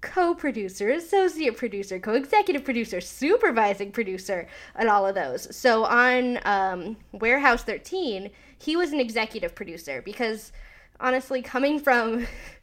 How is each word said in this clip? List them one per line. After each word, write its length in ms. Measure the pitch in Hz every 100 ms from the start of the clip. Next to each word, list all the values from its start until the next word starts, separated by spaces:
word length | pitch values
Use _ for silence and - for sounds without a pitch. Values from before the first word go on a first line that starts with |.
co-producer, 880 | - 370 339 339 285 220 190 190 208
associate 640 | 320 330 392 370 311 277 220
producer, 400 | 233 202 196 185
co-executive 640 | 214 240 269 415 392 285
producer, 360 | 285 240 226 180
supervising 920 | - - 285 494 392 233 208 196 202
producer, 560 | 233 190 185 - 180 165 - - -
and 140 | 220
all 180 | 208 196
of 80 | 190
those. 400 | 135 131 - -
So 300 | 254 220 220
on, 540 | 240 247 254 247 247 -
um, 520 | 196 190 180 196 226 -
Warehouse 500 | 202 220 269 277 233
thirteen, 640 | - 190 - 370 294 190 202 - - -
he 160 | 311 330
was 160 | 339
an 80 | 294
executive 560 | 233 220 214 220 175 -
producer 460 | 180 165 - 135
because, 480 | 196 214 226 220 - - - - - -
honestly, 420 | 254 254 254 262
coming 380 | 240 262 285 294
from 480 | 294 240 226 233 233 - - -